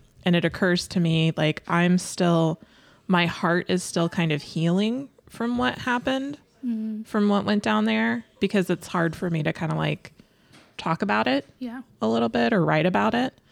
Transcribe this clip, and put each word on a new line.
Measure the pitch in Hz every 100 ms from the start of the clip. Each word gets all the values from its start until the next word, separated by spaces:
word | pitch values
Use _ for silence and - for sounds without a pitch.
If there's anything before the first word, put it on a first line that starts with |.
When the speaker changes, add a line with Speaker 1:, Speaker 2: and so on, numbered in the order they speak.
| - -
Speaker 1:
and | - 175
it |
occurs | 165 160 190 175 -
to | 185
me, | 170 160 160 156
like, | 156 156 -
I'm | 170 175 180
still, | - - 180 170 160 160 - _ _ _ -
my | 180 170
heart | - 175 175 -
is | 180
still | - - 170
kind | - 165
of | 147
healing | - 165 165 185 214 254 277 _ _
from | - 233 240
what | 247 -
happened, | - 247 254 262 277 285 _ _
Speaker 2:
Mm-hmm. | 254 220 220 214
Speaker 1:
from | 220 214 208
what | 202
went | 202 208
down | 220 214
there, | 214 220 226 233 - -
because | 190 208 175
it's | 175 -
hard | 180 165
for | 156 180
me | 165
to | 151
kinda, | 160 160 156
like, | 156 151 - - - _ _ - - -
talk | - 165
about | 202 208 220
it | 277 - -
Speaker 2:
Yeah. | 247 240 - -
Speaker 1:
a | 226
little | 226 233
bit | 233 240
or | 226
write | 151 156 165
about | 196 208
it. | 240 262 - _